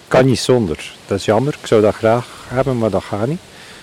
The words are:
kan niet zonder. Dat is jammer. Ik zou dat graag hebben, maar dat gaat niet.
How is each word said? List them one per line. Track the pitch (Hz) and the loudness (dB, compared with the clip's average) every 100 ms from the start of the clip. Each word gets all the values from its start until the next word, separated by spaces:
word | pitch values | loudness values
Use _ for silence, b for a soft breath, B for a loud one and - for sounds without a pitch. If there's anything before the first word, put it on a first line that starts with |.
| - | -2
kan | 131 135 | 2 2
niet | 117 | 2
zonder. | - 127 98 76 - - - | 2 2 2 -4 -10 -18 -6
Dat | 98 | -6
is | |
jammer. | - 107 139 - | 0 0 0 -6
Ik | - | 0
zou | 113 | 2
dat | 104 | 2
graag | - 110 117 - - - | 2 0 0 -2 -16 -8
hebben, | 127 135 123 | -4 -2 0
maar | 110 | -2
dat | 92 | -2
gaat | - 101 117 | -6 -6 -4
niet. | 170 - B B B | -6 -10 B B B